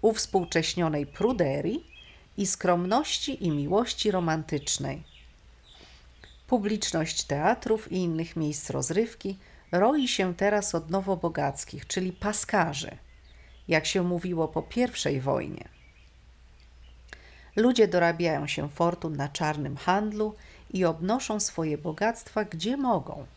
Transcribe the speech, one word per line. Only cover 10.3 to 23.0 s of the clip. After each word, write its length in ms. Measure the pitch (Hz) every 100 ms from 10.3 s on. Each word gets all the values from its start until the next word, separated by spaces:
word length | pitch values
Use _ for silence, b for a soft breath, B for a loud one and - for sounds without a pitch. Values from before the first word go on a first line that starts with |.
| 175
teraz 400 | 196 208 202 170
od 140 | 160
nowobogackich, 960 | 190 190 185 170 156 139 139 - - -
czyli 240 | - 185
paskarzy, 880 | 175 202 208 - 208 165 139 - - - b b b b b -
jak 180 | 160 156
się 180 | 196
mówiło 440 | 180 175 180 170 156
po 140 | 160
pierwszej 600 | - - 247 - - 139
wojnie. 480 | 131 139 - - - - - - - - - - - - - - - - - B B B B -
Ludzie 320 | 233 247 214
dorabiają 600 | 175 170 165 170 147 143
się 220 | - 147
fortun 460 | - 170 175 165 147
na 140 | 143
czarnym 480 | - 156 147 131 135
handlu 580 | - 190 214 208 214 214 B B B
i 140 | 185 175
obnoszą 540 | 156 180 247 - 214
swoje 380 | - - 160 151
bogactwa, 680 | 160 156 208 226 - - 208
gdzie 320 | 165 196 277
mogą. 480 | 254 196